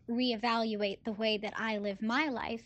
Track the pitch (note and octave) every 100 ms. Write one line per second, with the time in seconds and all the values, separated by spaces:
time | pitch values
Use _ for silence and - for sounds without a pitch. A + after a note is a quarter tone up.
0 | - A#3 B3+ A3+ A#3 A3+ A3+ G#3 G#3 G3
1 | - G3+ A3 G#3+ G#3 - A3 G#3 G3+ G3
2 | A3 B3+ D#4 A#3 - A3+